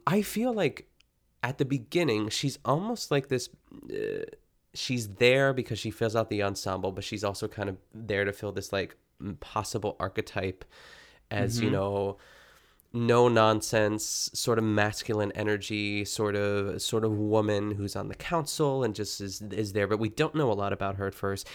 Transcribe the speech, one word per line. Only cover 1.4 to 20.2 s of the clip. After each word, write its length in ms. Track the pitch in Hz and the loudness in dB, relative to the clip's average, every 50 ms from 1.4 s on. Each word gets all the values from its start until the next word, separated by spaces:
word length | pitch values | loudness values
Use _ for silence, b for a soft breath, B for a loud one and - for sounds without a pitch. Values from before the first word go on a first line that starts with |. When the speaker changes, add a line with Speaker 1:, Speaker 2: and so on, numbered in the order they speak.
| - | -4
Speaker 1:
at 160 | 120 139 - | -4 0 0
the 60 | 143 | 0
beginning, 640 | 123 139 135 113 - - 175 175 143 110 107 107 107 | 0 0 -2 -2 0 0 2 2 2 2 2 0 -2
she's 300 | - - - 139 - - - | -2 -2 -2 -2 -4 -2 -2
almost 460 | - 135 160 196 226 247 220 - - | 0 0 0 0 -2 -4 -4 -2 0
like 180 | 151 139 139 - | 0 0 0 0
this, 200 | 135 123 - - - - _ - - - - - | -2 -4 -4 -6 -14 -18 _ -20 -20 -18 -12 -8
uh, 340 | - - 53 50 50 50 50 - - - _ _ _ _ _ _ - | -6 -4 -4 -4 -4 -4 -6 -8 -12 -14 _ _ _ _ _ _ -10
she's 340 | - - - 131 120 113 101 98 | -6 -4 -2 -2 -2 -4 -4 0
there 360 | - 123 123 127 135 139 135 135 | 4 6 6 6 6 6 4 2
because 260 | 127 120 - 117 104 | 0 -2 -4 -4 -6
she 120 | - 113 | -6 -6
fills 260 | 107 - 117 113 110 | -4 -2 -2 0 2
out 120 | 117 110 - | 0 0 0
the 120 | 110 101 101 | 0 0 0
ensemble, 500 | 98 98 - - 98 95 95 92 95 95 | 0 -2 -2 -4 -4 -2 -2 -2 -2 -4
but 120 | 101 101 | -4 -6
she's 200 | - 113 101 107 | -6 -6 -4 -4
also 240 | 101 98 - - 107 | -4 -4 -4 -6 -6
kind 200 | - - 101 101 | -6 -4 -4 -4
of 80 | 95 92 - _ - | -4 -6 -10 _ -16
there 300 | 110 113 101 104 98 101 | -10 -6 -2 0 0 0
to 80 | 98 98 | 0 -2
fill 200 | - - 101 92 | -4 -6 -6 -6
this, 200 | 98 95 - - | -6 -6 -2 -2
like, 240 | 98 90 82 - _ _ _ _ - | -2 -2 -2 -6 _ _ _ _ -10
m-, 160 | - 101 104 - | -8 -8 -8 -8
possible 560 | - - - 107 104 - - 113 98 104 - - | -8 -6 -4 -4 -2 -2 -2 -2 -2 -2 -4 -2
archetype 640 | - 95 - 110 104 - - 104 95 95 92 - - - B B B B B B B B B B B - | -4 -4 -2 -4 -6 -4 -4 -4 -2 -4 -4 -6 -12 -20 B B B B B B B B B B B -6
as, 300 | 110 104 101 107 113 120 | -2 -2 0 0 0 0
you 60 | 113 | 0
Speaker 2:
Mm-hmm. 80 | 104 101 | 2 2
Speaker 1:
know, 440 | 95 95 101 101 98 98 98 101 b b b b b b b b b b b b b b _ - | 2 0 0 0 0 -2 -2 -4 b b b b b b b b b b b b b b _ -4
no 320 | 120 117 117 120 120 123 | 0 4 6 8 8 8
nonsense, 1000 | 123 120 113 110 110 110 107 - - - 110 107 104 107 107 - - - - - - - | 8 8 8 8 8 6 4 2 0 2 4 4 4 2 0 -2 -4 -4 -4 -4 -4 -4
sort 240 | - - - 117 113 | -2 0 2 2 2
of 60 | 110 | 4
masculine 680 | 110 104 104 104 104 104 - - - 110 104 104 104 - | 2 4 4 2 2 0 -4 -4 -2 -2 0 0 -2 -2
energy, 720 | - 107 107 107 104 98 - 107 104 104 104 104 104 104 | -2 0 0 0 -2 -2 -4 -4 -2 -2 -2 -2 -2 -4
sort 320 | - - - 107 104 101 | -4 -2 0 0 0 2
of, 440 | 101 101 101 101 101 98 101 - 101 - | 2 2 2 2 0 0 -2 -2 -4 -4
sort 240 | - - 110 110 | -2 0 2 2
of 60 | 110 107 | 2 2
woman 540 | 104 107 107 107 110 107 107 104 101 104 104 | 2 2 2 4 4 4 4 2 2 0 -2
who's 260 | 104 98 101 101 - | -2 -2 -4 -4 -4
on 120 | 98 98 101 | -4 -6 -6
the 60 | 98 | -8
council 720 | - - - 175 165 151 - - - 156 143 135 135 127 | -8 -6 -2 -2 -2 -2 -2 -2 0 0 2 2 2 0
and 100 | 113 107 | 0 -2
just 240 | 104 104 - - - 101 | -2 -6 -6 -6 -8 -8
is, 180 | 98 95 - 104 104 | -8 -8 -8 -10 -8
is 220 | 98 104 110 101 98 | -4 -4 -4 -2 0
there. 140 | 104 101 | 0 2
But 120 | 98 107 107 | 2 2 2
we 120 | 113 110 | 0 0
don't 240 | - - | 0 0